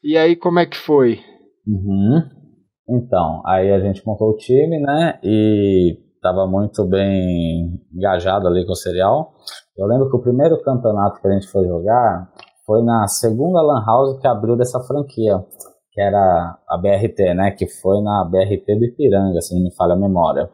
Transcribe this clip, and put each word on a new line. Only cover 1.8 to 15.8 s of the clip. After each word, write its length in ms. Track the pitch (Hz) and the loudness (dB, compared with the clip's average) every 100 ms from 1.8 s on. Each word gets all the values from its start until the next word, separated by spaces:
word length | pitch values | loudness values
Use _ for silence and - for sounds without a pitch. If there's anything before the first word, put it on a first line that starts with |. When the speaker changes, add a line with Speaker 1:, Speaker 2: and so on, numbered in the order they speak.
| 98 98 101 156 160 - - _ _ _ - | -2 0 2 2 0 -16 -20 _ _ _ -4
Speaker 2:
Então, 500 | 123 120 92 80 82 - | -4 0 -2 -2 -4 -2
aí 260 | 95 95 | 0 2
a 80 | 98 | 2
gente 220 | 98 98 110 | 0 -4 -6
montou 260 | 101 110 | -2 -2
o 40 | 107 | -2
time, 440 | - 131 156 160 | 2 2 2 -2
né, 380 | 139 147 165 - | -2 0 -2 -2
e 720 | 95 107 107 104 101 95 87 - _ _ | 0 2 2 2 2 4 2 -2 _ _
tava 260 | 92 92 95 | -2 0 0
muito 380 | 95 104 - 92 | -2 -2 -2 0
bem 840 | 95 98 95 90 85 82 82 85 85 _ 87 | 0 0 0 0 -2 -2 -4 -6 -8 _ -4
engajado 500 | 98 90 92 98 92 | -2 0 0 0 0
ali 200 | 90 90 | 0 -2
com 60 | |
o 40 | 87 | -6
Serial. 560 | 92 90 95 135 156 _ - - _ - | -6 0 2 0 -4 _ -20 -20 _ -6
Eu 80 | 98 | -2
lembro 240 | 127 135 | 0 0
que 60 | 123 | 0
o 60 | |
primeiro 380 | 123 123 160 160 | 0 2 2 2
campeonato 600 | - 127 120 104 101 - | -2 -2 0 0 -2 -2
que 40 | 98 | -2
a 60 | |
gente 160 | 98 98 | -2 -2
foi 180 | 101 90 | -2 -2
jogar 640 | 85 92 123 117 90 90 - - _ | -2 0 2 2 -2 -10 -20 -20 _
foi 160 | - 110 | -2 0
na 240 | 117 117 101 | 2 0 0
segunda 520 | - 117 110 160 175 | -2 -2 0 0 2
Lan 240 | 151 131 | 2 0
House 360 | 107 117 135 135 | 0 2 0 0
que 60 | 135 | -2
abriu 300 | 110 110 120 | -2 -2 0
dessa 220 | 123 127 | 0 -4
franquia, 600 | - 143 143 - 110 95 - - - _ | -6 -6 -6 -2 0 0 -4 -20 -20 _